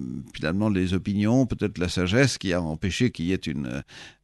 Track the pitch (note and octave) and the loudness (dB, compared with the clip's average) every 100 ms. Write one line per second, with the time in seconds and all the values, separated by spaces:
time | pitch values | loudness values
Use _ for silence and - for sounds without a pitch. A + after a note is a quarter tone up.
0 | B1+ C2 - - D2+ F#2+ G#2+ F#2+ F2+ F#2 | -6 -8 -10 -4 -2 2 2 2 2 0
1 | F#2 G2+ G#2 B2+ B2+ - G#2 F#2+ F2 F#2 | 0 0 4 4 2 0 -4 -2 -2 0
2 | F2+ A2+ C3+ - G2 F2 E2+ D#2 F#2+ - | 2 4 4 2 -2 -2 -2 -2 -2 2
3 | B2 - E2 F#2+ - D2 C2 C2+ - - | 0 0 -2 -2 -2 -6 -6 -8 -10 -16
4 | - - | -20 -16